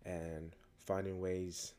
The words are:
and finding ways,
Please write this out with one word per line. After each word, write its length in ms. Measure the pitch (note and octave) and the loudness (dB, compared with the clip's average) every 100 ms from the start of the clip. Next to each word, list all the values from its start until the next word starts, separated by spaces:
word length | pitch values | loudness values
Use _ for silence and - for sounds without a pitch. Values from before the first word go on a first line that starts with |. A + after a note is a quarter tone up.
and 480 | G2+ F2 E2 D#2+ E2 - - - | -4 -2 -2 -4 -6 -10 -20 -6
finding 360 | - F#2+ G2 F#2 | 0 2 2 2
ways, 540 | F#2 F#2 F2+ E2+ - | 2 2 0 -4 -8